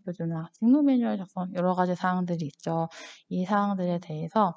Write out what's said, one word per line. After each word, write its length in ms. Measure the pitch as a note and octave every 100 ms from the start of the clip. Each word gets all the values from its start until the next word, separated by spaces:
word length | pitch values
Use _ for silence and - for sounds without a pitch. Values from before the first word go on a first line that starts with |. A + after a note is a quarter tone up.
표준화, 480 | - F3 E3 E3 E3
직무 300 | - A3+ C#4+
매뉴얼 340 | C#4+ B3+ A#3 G#3
작성 340 | F3+ - F#3
여러 200 | F#3 F3+
가지 200 | F#3 F3+
사항들이 500 | F3+ F#3 F#3 F3 E3+ D3
있죠. 420 | - E3+ E3 E3 - - - -
이 160 | F3+ F#3
사항들에 520 | G3+ G3+ G3 F3+ F3
대해서 540 | - D#3 D#3+ A3 G3